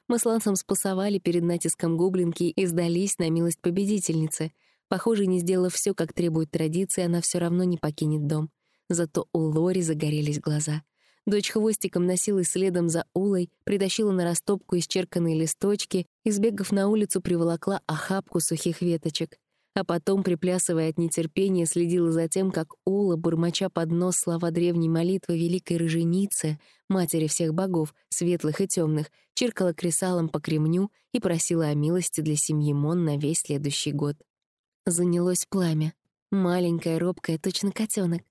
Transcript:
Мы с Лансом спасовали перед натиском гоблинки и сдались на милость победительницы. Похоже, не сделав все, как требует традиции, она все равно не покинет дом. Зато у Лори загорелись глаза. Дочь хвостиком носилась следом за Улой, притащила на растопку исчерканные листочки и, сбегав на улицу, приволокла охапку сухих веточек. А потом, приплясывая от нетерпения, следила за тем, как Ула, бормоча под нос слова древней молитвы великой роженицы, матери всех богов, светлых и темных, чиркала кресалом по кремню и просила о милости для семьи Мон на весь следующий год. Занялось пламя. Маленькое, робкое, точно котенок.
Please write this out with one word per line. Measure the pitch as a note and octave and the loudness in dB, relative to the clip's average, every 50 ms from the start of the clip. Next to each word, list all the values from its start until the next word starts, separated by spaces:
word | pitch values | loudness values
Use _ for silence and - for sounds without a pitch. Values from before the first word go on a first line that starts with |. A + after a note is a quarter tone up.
| _ | _
Мы | - A#3+ A3+ | -2 -2 0
с | - | 2
Лансом | A#3 A3+ A3+ - G#3+ G3 | 2 2 2 2 0 0
спасовали | F#3+ - - G3 - - G3 F#3+ F#3 G3 G#3 G3+ F#3 | 0 0 -2 -2 0 0 -2 0 0 0 0 0 0
перед | - F3 E3+ F3 | 0 0 0 2
натиском | E3+ E3+ F3 E3+ - E3 - - E3+ E3 E3 | 2 2 0 0 0 -2 -2 -2 -2 0 2
гоблинки | D#3+ F3+ F#3+ F#3 F#3 F3 E3+ E3 - F3+ | 2 2 2 2 0 0 0 0 -2 -2
и | E3 - G3 F#3+ | 0 0 0 0
сдались | F3 E3 E3+ E3+ E3+ E3+ F3+ G3+ G3 - - | 0 0 0 0 0 0 0 0 -2 -2 -2
на | E3+ D#3+ | 0 0
милость | E3 E3 E3+ E3+ E3 - | 0 2 0 0 -2 0
победительницы. | - F3+ F3 G3 G3+ G3+ G#3+ G3 - - D#3+ D#3+ D#3 D#3 - - D#3 D#3 - _ _ _ _ _ _ | -2 0 0 0 0 0 0 0 0 0 0 0 0 -2 -2 -4 -6 -6 -8 _ _ _ _ _ _
Похоже, | - - F3+ - A#3 A3+ G3+ G3+ | -4 -4 0 0 0 2 2 2
не | F#3 F#3 F3+ | 2 2 2
сделав | E3+ F3 F#3 F#3 F3+ F3+ - | 2 2 2 2 2 0 0
все, | - - G3+ | -2 -2 -2
как | F#3+ - E3 D#3 | 0 -2 -2 -2
требует | - - F3 E3+ D#3 D#3+ D#3+ - | -2 -2 0 0 2 0 -2 0
традиции, | - D#3+ D#3+ D#3 D#3+ F3+ G3 - - F#3+ | -2 -2 -2 0 0 -2 -2 -2 -2 -2
она | F3 E3+ E3+ F3 | 0 0 0 0
все | - - - F3 | 0 0 -2 0
равно | E3+ E3+ F3 F3+ F#3 | 0 0 2 2 2
не | F3+ F3 | 2 0
покинет | D#3+ - D3+ D3+ - D#3 D3+ D#3 D3+ D3 C#3+ | 0 -2 -2 -2 0 -2 0 0 0 0 0
дом. | D3+ D#3 D#3 D#3 _ _ _ _ _ _ _ - | -2 -2 -2 -4 _ _ _ _ _ _ _ -4
Зато | F3 E3 E3+ D#3 - - - _ | -2 -2 -2 -2 -2 -4 -4 _
у | - E3 | -2 0
Лори | D#3+ D#3 D3+ D#3 E3+ F3+ F#3 F#3 | 0 2 2 2 2 2 2 0
загорелись | E3+ D#3+ D#3 D3+ D#3 D3+ D3+ D3+ D3 D3+ D3 D3 | 0 -2 -2 -2 -2 -2 0 0 0 -2 -2 -2
глаза. | - D#3 D3+ D3+ D#3 D#3 D3+ D3+ - _ _ _ _ _ _ _ - | -2 -2 -2 -2 -2 -2 -4 -6 -6 _ _ _ _ _ _ _ -4
Дочь | G3+ G#3 G#3 G3 - | -2 0 0 0 0
хвостиком | - A3 G#3+ A3 G#3+ - - F3 - F3 F3 | 0 0 2 0 0 -2 -2 -2 0 0 2
носилась | F3+ F#3 F3 - G#3+ G3+ F#3+ E3+ - | 2 0 0 0 0 0 0 0 0
следом | - F#3 F#3+ F#3+ F3+ F3+ E3+ E3 | 0 0 0 0 2 2 0 0
за | D#3+ E3 - _ | 0 -2 -4 _
Улой, | - F3+ G3 G3+ G3 F3+ F3 - _ _ - | -2 0 0 2 2 0 -2 -4 _ _ -6
притащила | - G3+ F#3+ G3 F#3 - - G#3+ G3+ | -2 -2 0 0 0 0 0 0 2
на | F#3+ F3+ | 2 2
растопку | F3 E3+ E3+ - - - G3+ F#3+ - - F#3 F3 | 2 0 0 0 0 0 -2 -2 0 -2 -2 0
исчерканные | - - - F#3 F3+ - - F3 E3+ E3 D#3+ | 0 0 -2 -2 -2 -2 0 0 0 2 2
листочки | D#3 D#3+ D#3+ - - - G3+ G#3 G3+ - - - F#3 E3+ _ _ _ | 2 0 -2 -2 0 0 0 0 0 -2 -2 -2 -2 -2 _ _ _
и, | - A3 | -2 0
сбегав | G#3 G3 G#3+ A#3 G3+ G3 F#3+ - | 0 2 2 0 0 0 -2 0
на | G3+ G3 G3 | 2 2 2
улицу, | G3+ G#3+ G#3+ G#3 - - F#3 | 2 2 2 0 0 -2 -2
приволокла | - F3+ F3 E3 E3 E3+ E3+ E3 - G3 G3 - _ - | 0 0 0 2 2 0 0 0 -2 -2 -4 -4 _ -4
охапку | D#3 D3+ - - F#3+ G3 - - - E3+ | -6 -4 -2 -2 -2 -4 -4 -4 -4 -2
сухих | - - E3 D#3 - E3+ D#3+ - | -2 -2 -2 -2 -2 -2 -2 -2
веточек. | F3 F3 E3+ D#3 - D#3+ - - E3 - - _ _ _ _ _ _ _ - | 0 0 0 0 -2 -4 -4 -4 -6 -6 -10 _ _ _ _ _ _ _ -4
А | G3 F#3 | -4 -2
потом, | - E3+ E3+ - G3+ G3 G3 F3+ | 0 -2 0 0 2 2 2 2
приплясывая | F#3+ F3 - - F3+ F3+ F3+ - - E3+ D#3+ D#3+ D#3+ | 0 0 0 0 0 0 0 0 0 0 0 0 0
от | D#3 E3+ | 0 0
нетерпения, | E3+ D#3+ - E3+ E3 D#3+ - F#3 F#3+ G3 F#3 F3 E3 | -2 -2 0 -2 -2 -2 0 0 0 2 2 2 0
следила | D#3+ - F3 F3 E3+ F3 F3+ E3+ E3 | 0 0 0 0 2 2 2 2 2
за | D#3+ E3 E3 E3 | 2 2 0 0
тем, | - F#3+ F#3+ F#3+ | 0 0 0 0
как | - E3 D#3+ - - _ - | -2 -2 -4 -6 -8 _ -2
Ула, | F#3 G3 G3+ G3+ F#3 E3+ | 0 0 2 2 2 2
бормоча | D#3+ E3+ E3 E3 D#3+ E3+ E3+ E3 - F#3+ F#3 | 2 0 0 2 2 0 0 0 -2 -2 -2
под | - E3+ E3 D#3+ | -2 -2 -2 0
нос | E3 F3 F3+ F#3 F3 | 0 0 0 0 0
слова | - - F3 E3 E3 F3 E3+ | -2 -2 -2 -2 -2 -2 -2
древней | E3 E3+ F3 F3 E3+ E3+ E3 E3 | 0 0 0 2 2 2 2 2
молитвы | E3 E3 E3+ F3+ G3 F#3 - - F3 E3 | 2 2 2 0 0 -2 -2 -2 -2 0
великой | E3+ E3+ F3+ F3+ - - E3+ | 0 0 -2 -2 -2 -2 -2
роженицы, | E3 E3+ E3 D#3+ E3 E3 E3+ F3 F#3+ G3+ G3 - - - D#3 D3+ D3 _ _ _ _ _ - | 0 0 0 0 0 2 2 2 0 0 0 -2 -2 -2 -2 -4 -4 _ _ _ _ _ -2
матери | G3 F#3+ F3 - - D#3+ D#3 D3+ | 0 0 0 0 0 0 0 0
всех | - - E3+ D#3 D#3 | 0 0 0 0 0
богов, | F3+ F#3+ F#3+ F3+ D#3+ D#3 D3+ - _ _ - | 0 0 0 0 0 -2 -2 -6 _ _ -8
светлых | - - E3+ F3 F3 E3 - D3+ D3+ - | -4 -2 0 0 0 0 0 -2 0 0
и | G3 | 0
темных, | F3+ - F#3 D#3+ D#3 D#3 D3+ D3+ - _ _ _ _ - | 0 0 0 0 2 0 0 -2 -6 _ _ _ _ -4
чиркала | - B3+ A#3 - - F#3+ F3 | -2 -2 -2 0 0 0 0
кресалом | D#3+ - - F3 D#3 - F#3+ F#3 F3+ F3 D#3+ D#3+ | 0 0 -2 -2 -2 0 0 0 0 0 0 0
по | - D3+ | -2 -4
кремню | - D#3+ D#3 D3+ D#3 D#3 E3+ F#3 G3 - _ _ _ _ | -2 0 0 2 2 2 2 2 0 -2 _ _ _ _
и | - - | -4 -2
просила | - F3+ E3+ E3 - - E3+ E3 D#3+ | 0 0 0 0 0 0 0 0 2
о | D3 D3 | 2 0
милости | D3 D3 D#3 F3 F#3 E3+ - - E3 | 0 0 2 0 0 -2 -2 -4 -2
для | D3+ D#3 D3+ | -2 0 0
семьи | D3 - - D#3 D3+ D3 D3 | 0 0 0 0 0 2 2
Мон | C#3+ C#3+ C#3+ D#3 E3+ F3+ E3+ | 2 2 2 0 0 0 0
на | D#3 D3 | 0 0
весь | C#3+ D3 C#3+ E3 - | 0 0 0 -2 -2
следующий | - - D3 C#3 C#3+ C#3+ C#3+ - - D3 | -2 -2 -2 -2 -2 -2 -4 -2 -4 -2
год. | C#3+ C#3+ D3 D3 D3 - _ _ _ _ _ _ _ _ _ _ _ _ - | -2 -2 -2 -2 -4 -6 _ _ _ _ _ _ _ _ _ _ _ _ -4
Занялось | F#3 E3+ E3+ F3+ F3+ E3+ F3 F3 F3+ F3+ - - - | -2 0 2 2 2 2 2 2 2 0 0 -2 -2
пламя. | - F#3+ F3+ E3 D#3 D#3 D#3 D#3+ - _ _ _ _ _ _ - | 0 0 2 2 2 0 0 -2 -4 _ _ _ _ _ _ -4
Маленькое, | G3 G3 F#3 F3 F3+ F3+ F3+ E3+ E3+ E3 - E3+ E3 E3 | 0 0 2 2 2 2 2 0 0 0 0 0 0 0
робкое, | E3+ F3+ F3 - - - D#3+ D#3+ | 0 -2 -4 -4 -2 -2 -2 -2
точно | - F#3+ - - - G3+ | -2 -4 -2 -2 -2 -2
котенок. | - - A3 - - G#3+ F#3 E3+ E3+ E3 - _ | -2 -2 -2 -2 0 0 0 0 0 -2 -6 _